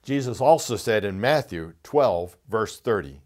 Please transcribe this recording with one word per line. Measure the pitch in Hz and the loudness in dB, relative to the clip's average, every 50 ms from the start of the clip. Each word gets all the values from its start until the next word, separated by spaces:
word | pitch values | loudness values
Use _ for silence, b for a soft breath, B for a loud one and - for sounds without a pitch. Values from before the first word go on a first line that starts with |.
| _ | _
Jesus | - 135 143 131 123 117 - | -2 -4 -2 -2 -4 -4 2
also | 131 139 165 151 - - 120 | 4 4 6 4 4 -4 -6
said | 101 - 120 110 107 98 | -4 0 0 0 0 0
in | 101 95 95 | -2 -4 -2
Matthew | 107 127 151 151 123 - - 82 80 82 82 _ | 0 2 2 2 0 -4 -8 -8 -8 -10 -14 _
twelve, | _ - - 143 139 120 92 87 87 90 - _ _ - | _ -2 2 2 4 4 2 0 -4 -6 -10 _ _ -4
verse | - 110 110 - - - | -2 -2 -2 -2 -6 -8
thirty | _ 127 113 101 80 69 69 71 _ | _ -2 0 0 -2 -6 -14 -20 _